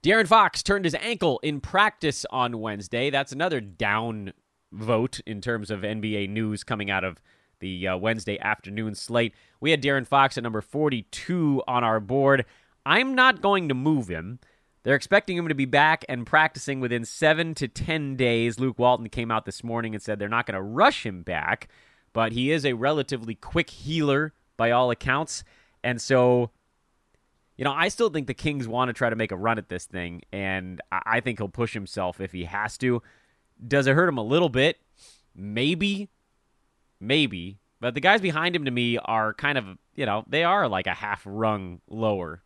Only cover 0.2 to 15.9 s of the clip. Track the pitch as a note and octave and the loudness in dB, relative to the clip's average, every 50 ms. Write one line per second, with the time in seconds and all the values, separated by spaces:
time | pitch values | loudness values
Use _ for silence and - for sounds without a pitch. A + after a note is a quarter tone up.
0.2 | A3 D3+ A3+ A3+ G3+ F3+ - - - - G3+ G3+ F#3+ E3 C#3 D#3 - A3+ A#3 F3+ | 6 6 6 6 6 6 2 -2 0 0 0 2 2 -2 -2 -2 -4 -6 -4 0
1.2 | - E3 C3 - - D#3 D3 C#3 - - - F#3 G#3 G#3+ - _ - D3+ C3 - | 2 2 2 2 0 -4 -4 -4 -8 -2 2 4 4 4 2 _ -2 -2 -2 -2
2.2 | - - - C3 B2 A#2+ A#2+ A2 G#2+ A2 G#2 G2+ G2+ F2+ - A#2 B2+ C#3+ C#3 C3+ | -8 -6 -2 -2 -2 -2 -2 -6 -6 -6 -6 -8 -8 -6 -2 -2 0 0 0 0
3.2 | C#3 - B2+ C3+ E3 F#3 D#3+ C3 G#2+ G2 F2+ _ A2 G#2 G2+ A2 A2+ A#2 A2 G#2+ | -2 -2 -4 -4 -2 -2 -2 -2 -4 -8 -8 _ 0 2 2 2 0 -2 -4 -6
4.2 | G2+ F#2+ - _ _ _ _ _ _ _ - F#2+ A2 A2 A#2 A2 A#2+ C3 - - | -8 -10 -14 _ _ _ _ _ _ _ -14 -10 -2 0 2 2 2 0 -4 -8
5.2 | - - A2 G2+ F#2 B2 A#2 A2+ G#2+ G2+ G#2+ G2 F#2 G#2 A2 A2 G#2 A2 G#2+ G#2 | -10 -10 -10 -8 -4 -4 -4 -4 -4 -6 -6 -4 -4 -4 -4 -4 -4 -2 -2 -2
6.2 | G2+ F#2+ G#2 A2 A2 G#2+ G#2+ G2+ - - B2 G#2 G#2 G2 G2 F#2+ F#2 F#2+ E2+ _ | -2 -2 -2 -4 -2 -2 -4 -6 -6 -6 -6 -6 -4 -2 -2 -2 -2 -4 -8 _
7.2 | _ _ _ _ _ _ _ _ F2 F#2+ F#2 F2+ F#2 F#2 F#2 F#2 F#2+ A2 A2+ A2 | _ _ _ _ _ _ _ _ -10 -8 -6 -4 -2 -2 -2 0 0 -2 -2 -2
8.2 | G#2 - G#2 - - G#2 G#2+ - - G2 G2+ G#2+ A2 A2 G#2 - - - A#2 A#2+ | -4 -6 -6 -4 -2 -2 -2 -2 -4 -12 -8 -6 -6 -6 -8 -8 -8 -2 0 0
9.2 | A#2 A2 _ _ _ _ _ _ - D3+ D#3+ C#3+ B2+ C#3+ C#3 C3+ B2 - - C#3 | 0 0 _ _ _ _ _ _ 2 2 2 2 2 2 0 0 0 2 4 4
10.2 | C3+ C3+ - C3 A#2 A#2+ A2 G#2+ - _ - D3 D3+ D3+ C3+ A#2 G2+ _ - - | 4 4 2 -2 -6 -4 -4 -4 -6 _ -4 -2 0 0 0 -2 -6 _ -14 -12
11.2 | - - F3+ F3+ D#3+ D3 C#3 C3 - - B2+ B2 A#2+ A2+ A2 A2 G#2 G2 B2 C#3 | -6 -4 -2 0 2 2 2 0 0 0 0 2 2 2 2 0 0 0 0 4
12.2 | C3+ C#3 C#3 C3+ A#2 _ _ _ _ _ _ _ _ C3+ D#3 G#3+ C4 C4+ C4 B3+ | 6 6 6 6 4 _ _ _ _ _ _ _ _ 4 4 4 4 2 4 6
13.2 | B3+ C4 A#3+ D#3+ F#3+ G3+ G3+ G3 F3 D3 C3+ B2 C3+ D3+ D#3 C#3+ A#2 F2+ F2 D#2+ | 6 6 6 4 4 4 4 4 2 0 -2 0 2 2 2 2 0 -4 -6 -8
14.2 | E2 G2 B2 - _ _ _ _ _ _ _ _ _ A#2+ C#3 C#3 - - G3 G3+ | -8 -10 -12 -14 _ _ _ _ _ _ _ _ _ 2 2 2 2 4 4 4
15.2 | - - F3+ F3 E3+ E3 D#3 C#3 C3+ B2+ A#2+ C#3+ D3 D#3 | 4 2 -4 -4 -2 -2 0 -2 0 2 4 4 6 6